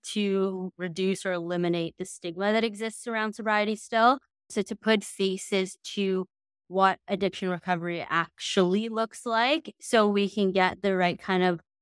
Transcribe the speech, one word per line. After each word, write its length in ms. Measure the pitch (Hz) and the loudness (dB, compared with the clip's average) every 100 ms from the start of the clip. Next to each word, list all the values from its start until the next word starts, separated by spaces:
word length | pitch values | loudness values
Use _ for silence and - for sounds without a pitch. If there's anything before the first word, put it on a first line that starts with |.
to 680 | - 214 202 196 190 190 185 - | -6 -2 0 0 0 -4 -8 -8
reduce 480 | 180 165 190 190 190 | -8 -2 -2 0 -2
or 60 | |
eliminate 640 | 175 170 175 175 170 165 - | -4 -2 0 0 0 -2 -8
the 80 | 185 | -12
stigma 460 | - 175 170 202 | -10 -10 -4 0
that 120 | 220 | 0
exists 440 | 226 202 220 - 240 | 0 -4 -8 -8 -8
around 260 | 226 214 | -4 -4
sobriety 420 | 208 220 208 208 214 | -4 -2 0 0 -4
still. 440 | - 226 233 277 - _ _ | -2 4 4 4 -4 _ _
So 120 | - | -4
to 120 | 190 214 | -4 -2
put 280 | 214 214 | 2 2
faces 720 | - - 190 190 - 196 190 - - - | 0 -2 -2 -2 -2 -2 -2 -8 -10 -4
to 320 | 190 185 185 _ _ _ _ | 0 -2 -4 _ _ _ _
what 320 | 185 190 - - | 4 4 2 -4
addiction 420 | 202 190 - 185 | -2 -2 -2 -4
recovery 560 | 175 185 175 170 170 - | -4 -2 -2 -2 -6 -2
actually 800 | 165 165 - - 202 180 202 226 | -2 -2 -8 -2 2 4 2 0
looks 360 | 220 220 - 240 | -4 -4 -6 -2
like, 480 | 226 247 320 - - | 0 2 0 -4 -16
so 260 | - 233 208 | 2 4 4
we 220 | 202 196 | 4 0
can 220 | 214 190 | 2 2
get 320 | 185 185 185 | 4 2 2
the 120 | 202 185 | 0 2
right 240 | 180 - | 2 0
kind 220 | - 185 | -2 2
of 180 | 180 170 - _ | 2 0 -8 _